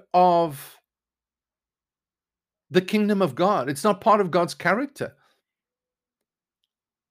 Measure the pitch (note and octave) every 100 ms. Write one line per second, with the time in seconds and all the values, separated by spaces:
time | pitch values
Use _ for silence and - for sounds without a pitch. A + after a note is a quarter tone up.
0 | - F3+ F3+ E3+ D#3+ C#3 - - _ _
1 | _ _ _ _ _ _ _ _ _ _
2 | _ _ _ _ _ _ _ F3 F3+ G#3+
3 | G#3 G3 E3+ A#2+ F#3+ F3+ B2+ - G#3+ G3
4 | G#3+ G#3 F3+ F3 E3+ - F3 G#3+ C#4+ -
5 | B2+ - _ _ _ _ _ _ _ _
6 | _ _ _ _ _ _ _ _ _ _
7 | _